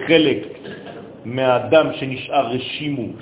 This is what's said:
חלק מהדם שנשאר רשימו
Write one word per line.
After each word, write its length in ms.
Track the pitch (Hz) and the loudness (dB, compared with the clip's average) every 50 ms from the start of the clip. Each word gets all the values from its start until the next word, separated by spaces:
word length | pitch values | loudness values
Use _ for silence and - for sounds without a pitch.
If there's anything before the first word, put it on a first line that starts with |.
| - | 2
חלק 320 | - 165 160 156 143 120 - - - - - - - - - - - - - - - - - - | 4 4 6 6 4 0 -2 -4 -8 -14 -16 -16 -16 -16 -16 -16 -16 -16 -16 -16 -18 -18 -16 -12
מהדם 600 | 113 123 131 131 127 123 120 120 113 113 160 151 143 - | -6 -2 0 4 4 4 4 4 4 6 6 6 4 0
שנשאר 540 | - 139 135 131 127 - - 147 143 131 | -6 -6 -6 -6 -8 -6 -2 0 0 0
רשימו 600 | 120 127 123 - - - - 151 147 143 123 113 92 87 - | 0 -2 -4 -6 -6 -8 -6 -6 -4 -4 -4 -6 -6 -8 -10